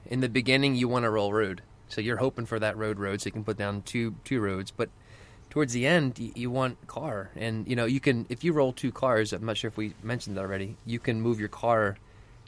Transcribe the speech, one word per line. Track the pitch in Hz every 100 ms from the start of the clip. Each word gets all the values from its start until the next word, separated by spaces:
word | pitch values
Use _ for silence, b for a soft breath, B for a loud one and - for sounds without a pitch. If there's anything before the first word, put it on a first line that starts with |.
| -
In | 127
the | 127
beginning, | 127 120 135 139
you | 127 123
wanna | 123 117
roll | 107 101
road. | 107 101 90 - - -
So | -
you're | 107 117
hoping | 131 - 113
for | 113
that | 107 104
road | 110 98
road | 98 101
so | 104
you |
can | 110
put | 107 104
down | 101 101
two, | - 123 113 107
two | - 127
roads. | 101 95 98
But | - 113 - b b b b b
towards | 147 139
the | 120 135
end, | 175 135 117
y-, | 117
you | 117 123
want | 131 127 120 -
car. | - 151 104 95 -
And, | 113 110 104
you | 120
know, |
you | 117 135
can, | 147 117 113
if | 123
you | 170
roll | 151 131
two | - 131
cars, | - 131 110 107
I'm | 90
not | 113 104
sure | 110
if | 110
we | 107 -
mentioned | 113 120 107 95
that |
already, | 95 98 98 113 113
you | 117
can | - 110
move | 117 110
your | 104
car | - 117 113 101 98 b b b b